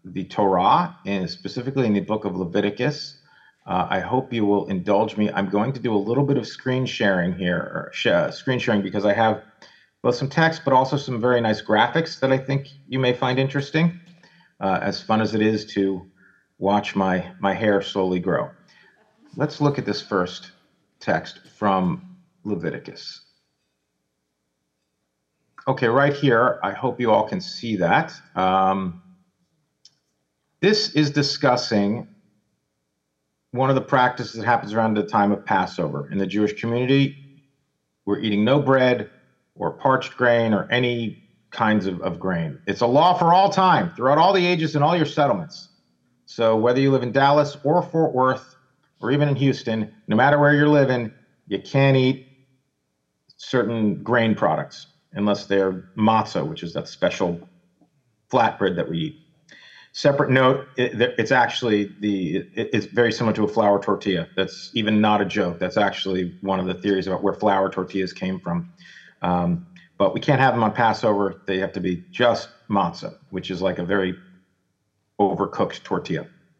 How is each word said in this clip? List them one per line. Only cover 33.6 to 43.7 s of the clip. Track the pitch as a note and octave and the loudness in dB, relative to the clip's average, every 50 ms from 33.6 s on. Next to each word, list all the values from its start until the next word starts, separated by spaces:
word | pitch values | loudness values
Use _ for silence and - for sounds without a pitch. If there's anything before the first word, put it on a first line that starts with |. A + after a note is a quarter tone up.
| C3 C3+ | 2 2
of | C3+ | 2
the | C3 | 0
practices | - - D3+ B2+ B2 B2+ B2+ - A#2+ - - | 0 0 2 2 2 2 0 -4 -10 -10 -8
that | A2+ G2+ | -4 0
happens | A#2+ A#2+ - - G2+ | 0 0 0 0 -2
around | G#2+ A2+ A2+ A2 G#2+ | -2 0 0 2 0
the | G#2+ | -2
time | G2 - - G#2+ G2+ G#2 | -2 0 2 2 2 2
of | G2+ G2 - | 2 0 -2
Passover. | - G#2 F#2 F#2 F2+ - - E2+ D2 C#2+ C#2+ D2 - | -2 0 0 0 -2 -4 -6 -6 -4 -4 -8 -8 -6
In | - G2 | -4 -4
the | G2 | -4
Jewish | F#2 F#2+ G#2+ G#2 G2+ - - | -2 -2 -2 -2 -2 -2 -6
community, | - A#2 A#2 A#2+ B2+ B2+ C#3 C#3 C#3 - - - - - - _ _ _ _ _ _ _ _ _ _ _ _ _ _ | -6 -4 -2 -2 0 2 4 4 2 0 -2 -12 -20 -20 -20 _ _ _ _ _ _ _ _ _ _ _ _ _ _
we're | G2+ G2+ - | -4 -4 -2
eating | A2 A2 G#2 G2+ G#2+ | 0 -2 0 2 2
no | A#2+ C3+ D3 | 4 2 2
bread | C3+ C3 C3+ C3 B2+ B2+ B2 A#2 A2 - _ _ _ _ _ _ _ _ _ | 4 2 4 4 4 4 2 0 -2 -12 _ _ _ _ _ _ _ _ _
or | - F2+ E2+ | -8 -6 -6
parched | - - - C3 C3 C3 - - - | -6 -2 0 0 0 0 -2 -8 -4
grain | - B2 A#2+ A#2+ A#2 A#2 A2+ G#2+ | 0 2 4 4 4 4 2 0
or | F#2+ - - | 0 0 -2
any | A#2 B2 B2+ A#2+ A#2+ A#2+ A#2 G#2+ - - _ _ _ _ _ _ | 0 0 0 0 -2 -2 -6 -6 -8 -12 _ _ _ _ _ _
kinds | - - A#2 G#2+ G#2+ G#2 F2+ | -4 -2 2 2 2 2 0
of, | F#2+ F2+ E2 | -2 -6 -4
of | - F2+ E2+ E2+ | -6 -6 -6 -4
grain. | - F#2 F2+ E2+ E2 D2+ C2+ - - - | -4 -4 -2 -2 -4 -6 -8 -8 -6 -6
It's | F#3+ - | -2 0
a | A#2+ | 0
law | A#2+ B2 D3 E3 F3+ F3+ | 2 4 4 4 4 4
for | - F3 E3 F3 | 4 4 4 6
all | F#3 G3 G3 | 6 4 4
time, | G3 F#3+ F#3+ F3+ | 2 4 4 4